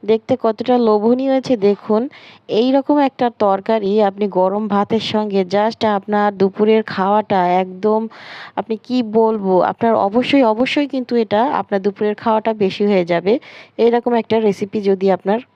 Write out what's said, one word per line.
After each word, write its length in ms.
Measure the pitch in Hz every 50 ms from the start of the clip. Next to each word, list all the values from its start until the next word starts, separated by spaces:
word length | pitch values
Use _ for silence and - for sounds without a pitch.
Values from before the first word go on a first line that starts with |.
| -
দেখতে 280 | 202 220 220 _ - 262 247
কতটা 320 | - 226 220 - 226 240 247 247
লোভনীয় 520 | 240 220 214 208 202 226 247 254 269 269
হয়েছে 220 | 269 262 254 - 262
দেখুন। 460 | 208 190 202 202 190 - - 214 220 240 294 - - - - - - _ -
এই 200 | - 202 240 254
রকম 240 | 262 277 262 - 294 294
একটা 280 | 285 269 _ - 254 240 226 _
তরকারি 540 | 214 202 190 196 196 - 226 220 208 190 202 214
আপনি 220 | 214 196 196 202 208 202
গরম 360 | 180 180 185 185 196 208 220 208
ভাতের 360 | 202 202 208 - 226 220 - -
সঙ্গে 280 | - 214 214 214 196 196 190
just 360 | 175 190 202 208 226 226 _ 233 220 208 196
আপনার 300 | 196 - 208 208 208 208 202
দুপুরের 460 | 190 190 196 190 - 208 214 220 220
খাওয়াটা 580 | 214 - - - 185 196 202 214 214 _ 208 190 180 180 180 185
একদম, 380 | 190 185 185 185 196 214 214 220 226 220 - - - - - - - - _
আপনি 180 | - 202 - 220
কি 220 | 208 _ - 240 254
বলবো, 520 | 240 214 208 226 226 220 220 214 196 190 185 180
আপনার 320 | 170 - - _ - 233 220
অবশ্যই, 480 | - - 202 196 240 247 - - 277
অবশ্যই 460 | 262 220 214 220 254 262 - 302 294 269
কিন্তু 240 | 285 262 247 - 240
এটা 240 | 233 226 208 208 208 233 285 302 185
আপনার 200 | 196 _ 202 196
দুপুরের 320 | 185 202 196 - 214 208 208
খাওয়াটা 380 | - - 233 220 220 214 226
বেশি 300 | 220 214 208 190 175 - 208
হয়ে 180 | 208 208 185 175
যাবে। 280 | 165 175 170 165 185 233 302 - - - - - _ _
এইরকম 360 | - 220 233 233 240 233 247 240
একটা 220 | 226 220 _ 220 226
রেসিপি 380 | 220 208 190 - 220 196 - 214
যদি 260 | 202 196 196 185 190 196
আপনার 280 | 185 180 _ 190 202 233 262 _ _